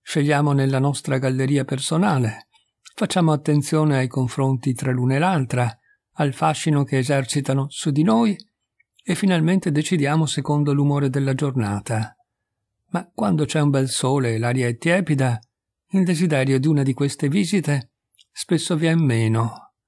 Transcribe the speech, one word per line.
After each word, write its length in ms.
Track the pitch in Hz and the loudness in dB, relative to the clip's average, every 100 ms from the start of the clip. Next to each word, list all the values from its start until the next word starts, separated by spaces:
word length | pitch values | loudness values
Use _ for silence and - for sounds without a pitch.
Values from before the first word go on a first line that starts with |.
Scegliamo 520 | - 160 143 147 147 | -4 -2 2 2 2
nella 260 | 139 135 135 | 2 2 2
nostra 400 | 139 143 - 135 | 0 -2 -4 -2
galleria 460 | 131 131 131 143 | -2 -2 0 0
personale, 840 | 135 135 - 160 202 147 117 110 - _ _ _ - | -2 -4 -2 0 2 2 0 -4 -18 _ _ _ -20
facciamo 380 | - 214 185 165 | -6 -2 2 2
attenzione 680 | 151 147 147 143 156 151 135 | 2 2 0 2 0 2 2
ai 100 | 127 | 0
confronti 640 | 135 123 - 135 131 135 | -2 -4 0 0 0 -2
tra 180 | 123 135 | -2 -2
l'una 260 | 127 123 135 | -2 0 2
e 20 | |
l'altra, 600 | 175 180 123 123 120 - _ _ _ | 2 0 0 -2 -2 -4 _ _ _
al 180 | - 143 | -4 -2
fascino 500 | 131 156 147 - 147 | 0 0 0 0 0
che 140 | 135 135 | 2 0
esercitano 720 | 127 139 127 147 139 135 139 | 2 0 0 -4 0 -2 -2
su 220 | - - | -4 -2
di 120 | 139 | 2
noi, 320 | 165 226 233 196 - _ _ _ _ _ | 4 4 2 -2 -10 _ _ _ _ _
e 120 | - | -6
finalmente 560 | 170 196 175 160 185 175 | -2 2 2 2 2 0
decidiamo 540 | 147 156 180 139 156 | -2 0 0 0 0
secondo 480 | 156 - 139 147 147 | 0 -2 -2 0 2
l'umore 380 | 143 143 143 139 | 2 2 2 0
della 240 | 135 135 | 0 -2
giornata. 800 | 131 143 131 107 101 - 113 110 _ _ _ _ _ _ _ _ | 0 -2 -2 -2 -4 -4 -4 -4 _ _ _ _ _ _ _ _
Ma 160 | 175 - | -8 -8
quando 300 | - 214 165 | -4 -2 0
c'è 160 | 151 160 | 0 0
un 100 | 147 | 0
bel 180 | 139 131 | 0 -2
sole 460 | - 131 139 123 | -2 -2 0 0
e 40 | 113 | -2
l'aria 280 | 120 127 123 | -2 0 -2
è 100 | 120 | -2
tiepida, 640 | 165 180 175 143 131 117 _ _ _ _ _ | 0 0 0 0 0 -2 _ _ _ _ _
il 120 | 196 | -2
desiderio 540 | 180 165 180 147 131 135 | 0 0 0 2 2 2
di 80 | 143 | 2
una 160 | 147 | 2
di 100 | 135 | 0
queste 360 | 127 139 - 143 | 0 -2 -2 -2
visite 640 | 170 175 196 151 143 - _ _ _ _ | 0 0 0 0 -2 -4 _ _ _ _
spesso 440 | - - 170 - 165 | -16 -2 -2 0 -2
vien 220 | 165 165 | 2 2
meno. 720 | 151 113 113 110 113 - - _ | 2 2 2 2 0 -6 -20 _